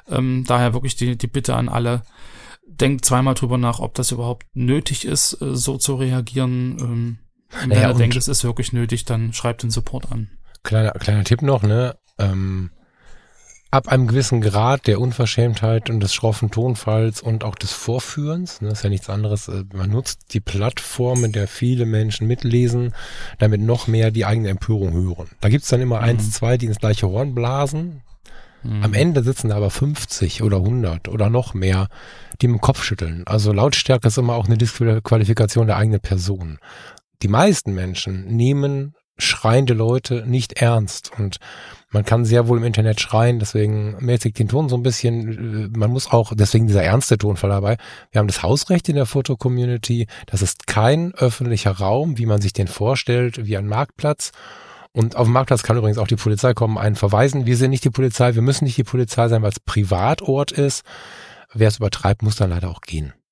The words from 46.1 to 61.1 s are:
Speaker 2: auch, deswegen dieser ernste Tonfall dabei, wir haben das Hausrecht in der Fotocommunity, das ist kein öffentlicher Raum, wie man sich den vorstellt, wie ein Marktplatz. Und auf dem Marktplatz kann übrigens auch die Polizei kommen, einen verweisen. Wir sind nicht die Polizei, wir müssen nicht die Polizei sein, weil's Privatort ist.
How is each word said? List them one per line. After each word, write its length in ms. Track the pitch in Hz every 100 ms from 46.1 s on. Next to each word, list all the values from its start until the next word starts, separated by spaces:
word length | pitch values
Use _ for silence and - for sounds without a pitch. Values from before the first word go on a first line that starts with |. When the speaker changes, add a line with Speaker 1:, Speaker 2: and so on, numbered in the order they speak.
Speaker 2:
auch, 220 | 117 107 107
deswegen 320 | 101 110 113
dieser 160 | 101
ernste 340 | 85 117 - 113
Tonfall 320 | 104 92 98
dabei, 280 | 101 101 113 - - -
wir 80 | 113
haben 80 | 104
das 160 | -
Hausrecht 460 | 82 139 - 180 -
in 60 | 143
der 100 | 123
Fotocommunity, 1040 | 139 127 123 127 123 123 120 - 120 107 - -
das 160 | 98
ist 260 | 95 - -
kein 460 | 107 113 156 175
öffentlicher 580 | - 127 - 123 110 104
Raum, 460 | 92 98 123 160 120
wie 80 | 113
man 160 | 104
sich 100 | 98
den 160 | 98 92
vorstellt, 800 | - 107 131 - 123 123 120 104
wie 100 | 98
ein 120 | 104
Marktplatz. 640 | 110 143 - 151 147 - - - - - - -
Und 240 | 120 113 -
auf 120 | 113
dem 60 |
Marktplatz 300 | 127 131 123
kann 140 | - 117
übrigens 220 | 107 110
auch 80 | -
die 100 | 110
Polizei 360 | 110 104 127
kommen, 240 | 113 113 110
einen 200 | 107 98
verweisen. 480 | 101 104 139 139 120
Wir 100 | 120
sind 140 | 131
nicht 160 | 135 135
die 60 |
Polizei, 440 | 135 131 - 123 113
wir 60 |
müssen 240 | 123 135 139
nicht 100 | 117
die 80 |
Polizei 460 | 117 123 117 - 117
sein, 140 | 113
weil's 180 | 104 -
Privatort 920 | - 104 95 92 110 156 147 135 143
ist. 320 | - 139 - - - -